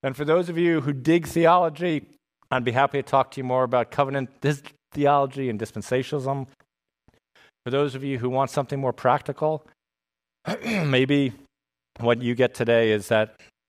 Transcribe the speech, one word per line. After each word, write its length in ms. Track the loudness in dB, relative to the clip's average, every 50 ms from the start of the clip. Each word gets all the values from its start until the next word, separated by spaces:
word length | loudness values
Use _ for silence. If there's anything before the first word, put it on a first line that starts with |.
| -6
And 140 | -6 -6
for 80 | -4 0
those 240 | 2 2 2 2 0
of 100 | -2 0
you 220 | 2 2 2 0
who 120 | 0 -2 -4
dig 340 | -2 0 2 2 2 2
theology, 760 | 0 -2 2 4 6 6 6 4 0 -2 -4 -4 -2 -2 -4 -6 _ _ _ _ _ _ _ _ _
I'd 140 | -2 -2 0
be 80 | 0 2
happy 260 | 2 2 2 2 -2
to 100 | -4 0
talk 220 | 2 0 0 0
to 100 | -4 -10
you 40 | -6
more 180 | -2 0 0 0
about 300 | 2 0 0 0 -2 -2
covenant 360 | -2 -2 0 0 -6 -6 -6 _ _
dis-, 220 | -4 -2 -2 -2 -8 -20 _ _ _ _ -6
theology 560 | 0 2 2 4 2 2 -2 -4 -6 -4 -4
and 100 | -4 -4
dispensationalism. 920 | -6 -8 -8 -12 -8 -2 -2 -2 -2 -2 -6 -6 -4 -4 -6 -6 -8 -10 _ _ _ _ _ _ _ _ _ _ _ _ _ _ _ _ _ _ _ _ _ _ _
For 60 | -4
those 240 | 0 0 0 0 -2
of 80 | -6 -6
you 160 | -6 -6 -4
who 100 | -4 -2
want 220 | -2 -2 -2 -2
something 300 | -2 -4 -4 -4 -4 -4
more 120 | -4 -4 -4
practical, 720 | 0 2 2 2 2 0 -6 -8 -4 -4 -4 -4 -4 _ _ _ _ _ _ _ _ _ _ _ _ _ _ _ _ _
<clears throat> 200 | -8 -8 -8 -6
maybe 680 | -4 -2 -2 0 2 2 2 4 4 2 2 2 0 -4 -8 -20 _ _ _ _ _ _ _ _ _ _ -2
what 200 | 2 2 2 2
you 140 | 2 -4 2
get 200 | 2 2 0 2
today 360 | -2 0 2 4 4 4 4
is 180 | 2 0 0 0
that 320 | 0 0 0 0 -4 _ -20 _ _ _ _